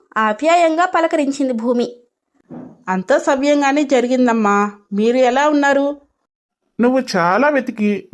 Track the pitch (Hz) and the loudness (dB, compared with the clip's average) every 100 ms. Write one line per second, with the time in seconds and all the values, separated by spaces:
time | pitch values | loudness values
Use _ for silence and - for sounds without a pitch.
0 | _ - 220 214 302 349 330 320 359 359 | _ -4 -2 0 2 2 2 2 0 0
1 | 330 330 277 277 262 240 226 240 233 - | 0 0 -2 -2 -4 -2 -2 -2 -4 -8
2 | _ _ _ _ - - - - - 185 | _ _ _ _ -20 -20 -20 -14 -6 -4
3 | 185 285 330 277 285 294 277 285 302 262 | 0 0 0 0 0 0 2 0 0 0
4 | 240 254 247 233 208 202 208 208 _ 202 | 2 2 2 2 0 0 -2 -6 _ -2
5 | 220 254 254 247 294 294 285 277 277 285 | 0 2 2 2 2 2 2 2 0 -4
6 | _ _ _ _ _ _ _ - 240 262 | _ _ _ _ _ _ _ -2 0 0
7 | 254 190 170 190 285 285 262 - 208 202 | -2 0 0 2 2 0 -2 -4 -2 -2
8 | - | -6